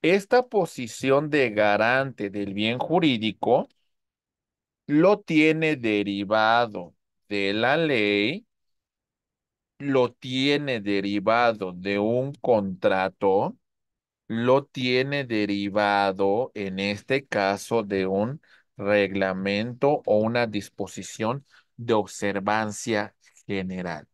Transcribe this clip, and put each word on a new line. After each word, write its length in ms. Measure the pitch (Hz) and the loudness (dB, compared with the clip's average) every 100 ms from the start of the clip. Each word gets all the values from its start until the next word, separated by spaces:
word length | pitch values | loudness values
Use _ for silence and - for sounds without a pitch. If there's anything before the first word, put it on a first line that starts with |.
Esta 460 | 156 196 196 247 247 | 2 0 2 0 2
posición 800 | 214 170 - 120 - 135 135 147 | -2 -2 -4 -12 -6 2 2 2
de 180 | 147 123 | 0 2
garante 800 | 104 107 104 110 127 135 120 101 | 2 2 4 2 2 -2 -6 -8
del 240 | 101 101 | -6 -6
bien 240 | 98 110 123 | -2 -2 -2
jurídico 880 | - 165 160 120 107 98 - 131 - _ _ _ _ _ _ _ _ _ _ _ - | 0 2 2 2 -2 -2 2 2 0 _ _ _ _ _ _ _ _ _ _ _ 0
lo 320 | 147 175 208 | 4 6 4
tiene 560 | - 160 156 156 156 151 | 2 4 4 4 0 0
derivado 1200 | 113 104 101 101 98 110 110 117 120 98 87 _ _ _ _ | 0 0 0 -2 0 2 4 4 2 -4 -14 _ _ _ _
de 260 | 101 98 | -4 -2
la 220 | 104 117 151 | 0 0 0
ley, 680 | 160 131 104 101 107 180 _ _ _ _ _ _ _ _ _ _ _ _ _ _ | 0 0 0 0 0 -4 _ _ _ _ _ _ _ _ _ _ _ _ _ _
lo 340 | 139 135 120 | 0 2 2
tiene 680 | - 135 127 135 147 147 120 | -2 -8 -2 0 0 0 -4
derivado 960 | 101 101 98 101 98 113 120 107 95 | -2 -2 0 -2 2 2 2 0 -6
de 240 | 90 92 101 | -6 -4 0
un 340 | 104 120 135 143 | 0 0 -4 -6
contrato, 1200 | - 113 98 92 107 95 95 - 101 95 139 247 _ _ _ _ _ _ _ | 0 0 0 -2 0 2 -2 -2 0 2 0 -6 _ _ _ _ _ _ _
lo 380 | 113 120 135 139 | -4 2 2 2
tiene 580 | - 127 123 135 143 | -6 0 0 0 -4
derivado, 1300 | 131 110 104 101 101 98 104 101 101 95 98 101 131 - | -2 -2 0 -2 -2 0 2 4 2 0 0 0 -4 -6
en 240 | 98 95 | -8 -4
este 460 | 98 104 - 135 - | -4 -4 -2 -4 -2
caso, 580 | 110 98 98 - 117 | 0 0 0 -2 -4
de 240 | 101 98 95 | -2 -2 -2
un 340 | 98 110 147 _ _ _ - | -2 -4 -6 _ _ _ -10
reglamento 1200 | 101 104 98 98 95 95 98 101 113 123 139 147 - | 0 2 2 0 -2 -2 -2 -2 -4 -2 0 0 0
o 120 | 107 | 0
una 300 | 110 120 120 | 2 0 -2
disposición 1000 | 104 98 _ 98 - 92 - 107 135 139 _ _ - | -4 -8 _ -12 -10 -14 -6 -4 -4 _ _ _ -16
de 160 | 117 | 0
observancia 1200 | 113 101 - 101 98 98 107 107 104 - 107 104 _ _ _ - | 0 0 -4 -4 -2 0 0 -2 -6 -4 -4 -4 _ _ _ -8
general. 600 | 98 92 92 87 80 73 | -6 -6 -8 -8 -10 -14